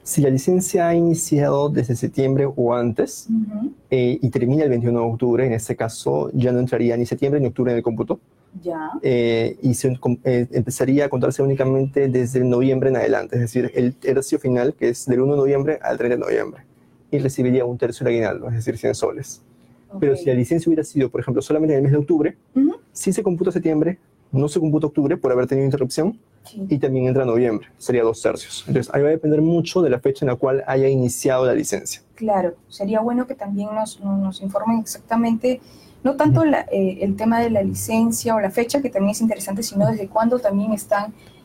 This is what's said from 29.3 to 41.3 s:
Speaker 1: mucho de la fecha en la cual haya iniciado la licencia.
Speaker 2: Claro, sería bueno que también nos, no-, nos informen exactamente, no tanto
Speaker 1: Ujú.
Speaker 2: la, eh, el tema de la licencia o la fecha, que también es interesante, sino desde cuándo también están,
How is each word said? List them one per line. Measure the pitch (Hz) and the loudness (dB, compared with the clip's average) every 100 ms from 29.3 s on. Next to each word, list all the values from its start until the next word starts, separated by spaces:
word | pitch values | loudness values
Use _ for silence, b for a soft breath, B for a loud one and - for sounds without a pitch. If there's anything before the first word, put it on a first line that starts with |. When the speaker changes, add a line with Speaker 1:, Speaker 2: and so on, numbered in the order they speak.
| 151 | 2
Speaker 1:
mucho | 160 170 165 185 | 4 2 0 0
de | 170 | 2
la | 127 | 2
fecha | 135 135 139 | 0 0 -2
en | |
la | 123 | 0
cual | 135 135 135 | 0 0 0
haya | 135 135 | 2 2
iniciado | 135 123 - 143 127 127 | 2 0 0 0 2 2
la | |
licencia. | 117 - 98 - - _ - | 2 0 -6 -6 -14 _ -8
Speaker 2:
Claro, | 220 196 180 170 _ | -2 0 0 -6 _
sería | - 196 220 | -8 -2 -2
bueno | 226 240 247 | 0 -2 -4
que | 254 | -8
también | 202 202 208 | -6 -6 -4
nos, | 214 214 - | -6 -6 -6
no-, | 196 196 | -4 -2
nos | 190 185 | -2 -6
informen | 196 196 226 226 | -6 -4 0 -2
exactamente, | 220 - - 226 233 226 254 254 B B B B | -4 -12 -2 0 2 0 0 -2 B B B B
no | 254 285 | -2 2
tanto | 302 320 | 4 4
Speaker 1:
Ujú. | 320 | 4
Speaker 2:
la, | 269 - | 2 0
eh, | 196 190 190 | 0 0 -2
el | 202 196 | -4 0
tema | 220 233 | 2 2
de | 233 | 2
la | 214 | 0
licencia | 196 190 - 226 226 226 233 220 | 0 -4 -2 0 2 0 0 0
o | |
la | 190 | 0
fecha, | 214 240 285 | -2 -2 -2
que | 277 | -2
también | 202 196 | -2 -2
es | 214 | 0
interesante, | 226 196 - 196 | -4 -4 -6 -6
sino | 226 196 214 | -4 0 0
desde | 220 196 | 0 -2
cuándo | 220 226 247 | 0 0 0
también | 214 202 214 | 0 0 -2
están, | 208 - 202 214 B B | -4 -2 -2 -4 B B